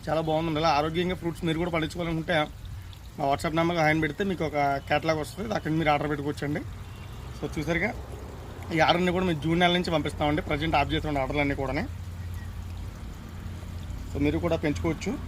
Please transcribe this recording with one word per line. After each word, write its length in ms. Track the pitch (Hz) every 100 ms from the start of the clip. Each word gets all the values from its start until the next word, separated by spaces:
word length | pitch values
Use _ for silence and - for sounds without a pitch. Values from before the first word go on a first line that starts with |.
| -
చాలా 140 | 156 160
బాగుందండి. 300 | 156 165 151
ఇలా 100 | 165 147
ఆరోగ్యంగా 380 | 156 160 180 185
ఫ్రూట్స్ 240 | 170 160 165
మీరు 100 | 156
కూడా 120 | 175
పండించుకోవాలనుకుంటే 600 | 165 156 170 170 160 156 165 151 - - - - - - -
మా 80 | 139
WhatsApp 240 | 139 170 160
నెంబర్కి 220 | 165 175
హాయ్ 100 | 151
అని 60 | 156
పెడితే 180 | 156 147 196
మీకు 120 | 165 156
ఒక 80 | 147 143 139 -
కేటలాగ్ 300 | 147 160 156
వస్తుంది, 240 | 147 - 220 185
అక్కడ 160 | 156 156
మీరు 100 | 151
ఆర్డర్ 160 | 147 151
పెట్టుకోవచ్చండి. 480 | 147 143 143 147 151 - - - - - - - -
So 80 | 147 -
చూసారుగా, 340 | 151 170 202 - - - - - - - -
ఈ 40 | 165 143
ఆర్డర్ని 260 | 170 180 175
కూడా 100 | 185
మేము 120 | 156
జూన్ 160 | 151 170
నెల 100 | 175 175
నుంచి 140 | 180 160
పంపిస్తామండి. 460 | 147 - 151 151 -
ప్రజెంట్ 280 | 151 160 156
ఆఫ్ 100 | 143
చేసిన 280 | 156 151 143
ఆర్డర్లన్నీ 320 | 131 143 143 139
కూడానే. 240 | 135 135 220 - - - - - - - - - - - - - - - - - - - - - -
So 120 | 135 143
మీరు 140 | 160 170
కూడా 120 | 160
పెంచుకోవచ్చు 480 | 156 143 165 151 - 277